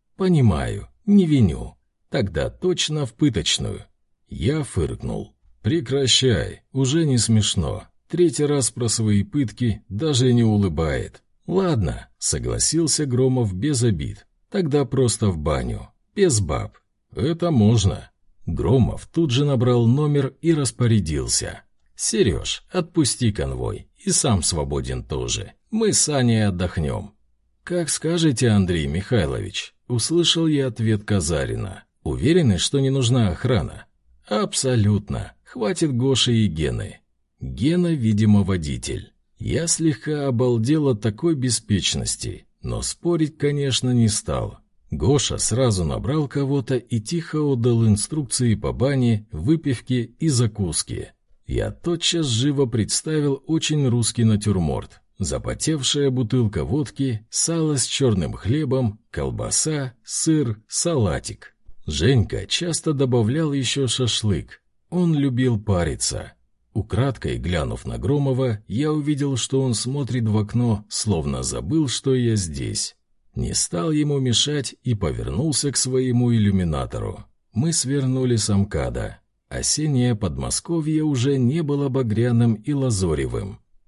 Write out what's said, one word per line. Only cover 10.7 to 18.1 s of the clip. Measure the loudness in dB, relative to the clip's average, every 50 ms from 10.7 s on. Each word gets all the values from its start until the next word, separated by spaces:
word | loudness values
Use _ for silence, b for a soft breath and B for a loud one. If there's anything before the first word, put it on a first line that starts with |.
| 0 0 -2 0 -2 -2 -6 -8 -12 -20 _ _ _ _ _
"Ладно", | -4 0 0 2 2 0 0 0 -2 -4 -6 -10 -16 _ -8 -6
согласился | -4 -4 -4 -4 -4 -2 -2 -2 0 0 0 0 0 0 -2 -2
Громов | 0 0 2 2 2 2 2 0 0 -2
без | -2 -2 -2 0 2 2
обид. | 2 0 0 -2 -6 -10 -12 -16 _ _ _ _ _
"Тогда | -4 -2 0 0 2 0 0
просто | 0 0 2 2 2 2 0 0 0
в | 0 0
баню, | -2 -2 -2 -2 -2 -4 -6 -8 -10 -14 _ _ _ _ 0
без | 2 2 4 4 2
баб". | 0 0 -2 -4 -4 -6 -12 _ _ _ _ _ _ _ -8
"Это | -4 -2 -2 -2 -2 -2 0
можно". | 4 4 6 6 6 4 4 2 0 -2 -8 -16